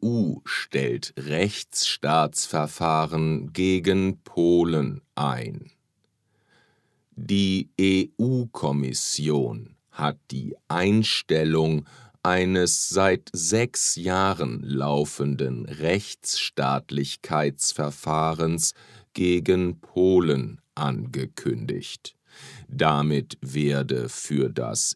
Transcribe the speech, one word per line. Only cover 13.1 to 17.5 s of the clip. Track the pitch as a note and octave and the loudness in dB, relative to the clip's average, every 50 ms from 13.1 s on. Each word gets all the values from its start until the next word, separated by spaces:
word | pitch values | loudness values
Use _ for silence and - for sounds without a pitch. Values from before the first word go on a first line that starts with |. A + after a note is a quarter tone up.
| - F#2+ - - | 4 2 -2 -6
sechs | - F2 E2 E2+ G#2 A2+ A#2+ A#2 - - - - - | -8 -6 -2 0 2 2 0 0 -2 -2 -2 -2 -2
Jahren | E2+ E2+ F#2 F#2 F#2+ G2 G2 F#2 E2 D2+ B1 A#1 - C2+ | -2 -2 0 2 2 2 2 2 0 -2 -4 -4 -6 -6
laufenden | C#2 C#2 C2 C2+ D2 D2 D2 D2+ - - - C#2+ C#2+ C#2+ C#2 C#2+ B1+ B1+ A#1+ - | -4 -2 -2 0 0 2 0 0 -2 -2 -4 -2 -2 -2 -2 -2 -4 -4 -6 -8
Rechtsstaatlichkeitsverfahrens | - - D2+ D2+ E2 F#2 G#2 - - - - - - - - - - - - C2+ C2 C#2 C#2 - - C2+ C#2+ C#2+ - - - - - D#2+ D2+ D2+ C#2+ | -10 -8 -4 0 0 0 0 -2 -6 -14 -12 -8 -6 -4 -4 -4 -4 -4 -2 0 0 0 -2 -4 -4 -4 -4 -4 -4 -6 -10 -6 -4 -2 0 0 0